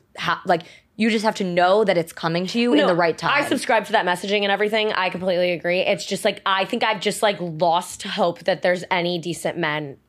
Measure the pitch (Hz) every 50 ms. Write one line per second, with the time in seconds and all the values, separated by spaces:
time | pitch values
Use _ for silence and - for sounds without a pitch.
0 | _ _ _ - - - 165 - - 190 180 170 170 - - - _ _ _ -
1 | 214 226 214 226 202 220 214 - 202 180 175 175 175 180 190 214 226 196 180 170
2 | 160 - - - - 165 165 175 185 180 175 233 240 240 254 294 285 226 180 170
3 | 175 170 165 - 165 - 262 294 294 294 311 247 - - 247 220 202 - 202 214
4 | 170 180 180 175 - 196 202 208 202 196 196 190 214 208 214 220 214 214 - -
5 | 185 185 175 180 180 190 180 175 180 180 175 160 - 175 175 185 185 - 202 175
6 | - - 196 185 - 214 196 - - 196 190 190 196 180 - 233 240 220 220 190
7 | 160 208 185 - - 208 202 160 175 175 156 156 175 170 160 175 180 - - -
8 | - 202 180 190 202 175 170 - - - 185 - - 180 180 175 - - 185 180
9 | 170 175 180 170 160 175 160 - - 170 - 170 170 156 147 151 151 139 127 -
10 | _